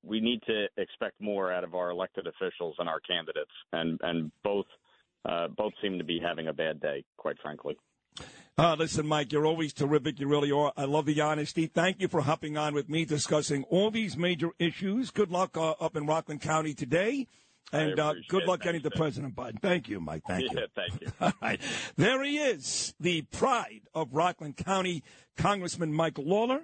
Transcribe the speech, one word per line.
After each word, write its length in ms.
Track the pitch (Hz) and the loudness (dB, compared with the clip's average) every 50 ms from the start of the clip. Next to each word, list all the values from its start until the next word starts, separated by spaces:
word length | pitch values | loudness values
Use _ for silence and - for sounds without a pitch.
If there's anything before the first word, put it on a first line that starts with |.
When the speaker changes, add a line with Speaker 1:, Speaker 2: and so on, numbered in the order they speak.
| - 87 | -6 -2
Speaker 1:
we 120 | 107 110 | -2 0
need 200 | 110 117 123 110 - | 2 2 0 0 -2
to 200 | - 113 107 104 95 _ | -2 -2 0 -2 -2 _
expect 440 | - 95 - - _ 117 101 _ _ | -6 -6 -6 -6 _ -8 -8 _ _
more 320 | 104 104 101 98 95 92 | -4 -2 -2 0 0 0
out 120 | 90 90 90 | -2 -2 -4
of 100 | 85 85 | -4 -4
our 160 | 90 90 87 | -4 -2 -2
elected 360 | 87 87 92 92 _ 95 87 | -2 -2 -4 -4 _ -8 -8
officials 480 | 85 - - 95 90 - - 87 82 76 - | -8 -6 -4 -4 -4 -4 -4 -6 -6 -4 -4
and 100 | 87 85 | -4 -2
our 120 | 80 80 | -2 -4
candidates, 500 | - - 90 85 80 76 - 78 76 _ - - - _ | -2 -2 -2 -2 -2 -4 -6 -6 -6 _ -12 -20 -12 _
and, 260 | - 82 82 82 80 - | -4 -2 0 0 -2 -2
and 300 | - 85 85 82 78 76 _ _ | -2 -2 0 -2 -2 -4 _ _
both, 240 | - 104 101 101 98 _ - _ _ _ _ _ _ _ _ _ _ - | -2 0 0 0 -2 _ -14 _ _ _ _ _ _ _ _ _ _ -4
uh, 200 | 85 85 85 80 | -2 -2 -4 -4
both 240 | - - 107 107 - - | -4 -4 -4 -4 -4 -4
seem 160 | - 101 95 87 | -4 -4 -4 -4
to 60 | 78 | -4
be 140 | 78 85 85 | -4 -4 -2
having 300 | 82 85 85 82 80 80 | -2 -4 -4 -4 -4 -6
a 40 | |
bad 280 | 73 71 80 78 76 73 | -4 -2 -2 -2 -2 -2
day, 240 | 73 76 71 71 - _ _ | -4 -4 -4 -4 -8 _ _
quite 200 | - - 78 71 - | -8 -6 -6 -6 -6
frankly. 340 | - 76 76 73 - 71 76 - _ _ _ _ _ _ _ - - - - - - _ _ | -10 -12 -12 -8 -8 -8 -8 -8 _ _ _ _ _ _ _ -18 -18 -18 -18 -20 -20 _ _
Speaker 2:
Uh, 180 | - 160 170 160 | 2 4 4 4
listen, 300 | 151 160 156 - 156 151 | 2 0 0 0 -2 0
Mike, 240 | 151 156 151 147 117 | 2 2 0 0 2
you're 140 | 151 147 151 | 2 2 4
always 260 | 156 165 165 160 147 | 4 2 2 -2 -4
terrific. 460 | - - 147 139 151 147 123 156 139 - | -2 -2 0 4 4 4 2 2 -4 -2
You 80 | 143 | 2
really 240 | 139 147 147 143 143 | 2 4 4 4 4
are. 220 | 139 143 147 143 - | 4 4 4 2 2
I 80 | - 143 | 0 0
love 200 | 139 143 156 147 | 2 2 2 2
the 140 | 147 151 151 | 4 2 2
honesty. 460 | 151 151 156 151 147 - - 165 160 | 2 2 2 0 -2 -2 0 0 -2
Thank 340 | 156 _ 175 165 185 190 - | 2 _ 4 4 4 2 2
you 80 | 190 170 | -2 2
for 140 | - 165 | 2 2
hopping 340 | 131 139 160 - - 156 151 | 4 2 2 0 -2 -4 -2
on 180 | 151 151 151 147 | 0 0 0 0
with 140 | 147 139 - | -2 -2 0
me, 160 | 151 160 165 | 0 0 0
discussing 580 | 131 151 143 - - 151 151 143 - 147 139 131 | 2 0 0 2 2 2 2 2 2 0 -2 0
all 280 | - 170 185 202 220 | 2 4 4 4 4
these 240 | 214 226 220 185 - | 2 0 -2 -2 -2
major 340 | 143 175 180 180 147 160 170 - _ | 0 0 0 2 2 0 -2 0 _
issues. 520 | 180 170 - - 180 190 202 247 262 - | 0 0 0 -2 -4 -2 0 -2 -2 -2
Good 180 | - - 208 175 | 2 0 0 2
luck, 260 | 180 180 190 165 - | 2 0 0 0 0
uh, 160 | 160 160 160 | 0 0 0
up 220 | 156 - 165 160 - | 2 0 -2 -2 -2
in 100 | 156 147 | -2 0
Rockland 340 | 147 156 160 156 - 151 143 | 2 0 0 0 -4 -10 -6
County 340 | - 156 156 160 156 156 143 | -2 0 0 2 0 0 -4
today. 540 | - 147 123 147 170 196 220 277 277 247 _ _ _ _ _ _ _ _ - | -4 -2 0 2 2 2 2 0 -2 -4 _ _ _ _ _ _ _ _ -2
Speaker 1:
I 80 | - 147 | 0 0
Speaker 2:
And, 180 | 156 151 - - | 2 2 2 2
uh, 80 | 151 151 | 2 2
Speaker 1:
appreciate 200 | 151 - 95 - | 0 -2 -4 0
Speaker 2:
good 120 | 170 190 170 | 0 2 2
Speaker 1:
it. 40 | 185 | 2
Speaker 2:
luck 120 | 185 - | 0 0
getting 180 | - 170 170 165 | 0 -2 -2 0
Speaker 1:
Thanks, 160 | 131 151 - | -2 -2 0
Speaker 2:
to 20 | 165 | 0
Speaker 1:
Sid. 20 | |
Speaker 2:
President 360 | 160 151 - - 143 135 - | 0 0 0 -4 -8 -8 -8
Biden. 240 | - 123 120 117 - | -8 -10 -8 -6 -2
Thank 260 | - 196 180 175 - 117 | 2 2 2 2 0 -4
you, 120 | 107 95 | -6 -6
Mike. 220 | 82 76 78 78 _ | -4 -6 -6 -8 _
Thank 180 | - 92 95 131 | -2 -2 -2 0
Speaker 1:
<laughs> 80 | 123 | -2
Yeah, 80 | 127 131 | -2 -4
Speaker 2:
you. 60 | 110 - _ | -4 -4 _
Speaker 1:
thank 260 | - 90 87 92 - | -6 -6 -4 -6 -8
you. 100 | - - - | -8 -10 -4
Speaker 2:
<laughs> 40 | - | 0
All 120 | - - - - | 0 0 0 0
right. 200 | - - - - - 254 233 - - - - | -2 -2 -2 -2 -4 -6 -6 -6 -6 -6 2
There 260 | - - 220 262 262 277 | 4 4 4 4 2 0
he 140 | 285 285 302 | 0 0 2
is, 560 | 302 262 214 147 127 - - - - - - _ | 2 2 0 0 -4 -4 -4 -4 -4 -6 -6 _
the 240 | 147 180 175 160 | 0 0 0 0
pride 600 | 131 _ - - - 269 254 233 175 110 107 110 _ - _ | -2 _ -2 0 2 4 4 2 0 -4 -10 -18 _ -8 _
of 200 | 160 156 117 127 | -4 -4 0 2
Rockland 420 | 156 170 180 175 _ 160 147 131 | 2 2 2 2 _ -10 -10 -8
County, 480 | - - 185 190 190 185 185 175 151 - - - - - _ _ | -8 -2 0 0 2 2 0 -2 -4 -6 -10 -20 -20 -20 _ _
Congressman 560 | - 165 185 202 196 180 170 - 170 170 156 | 2 2 2 4 2 0 -4 -2 -2 -2 0
Mike 260 | 151 156 165 160 - - | 2 2 0 0 0 -4
Lawler 440 | 135 151 190 208 226 247 262 294 | 0 2 4 4 4 2 0 -2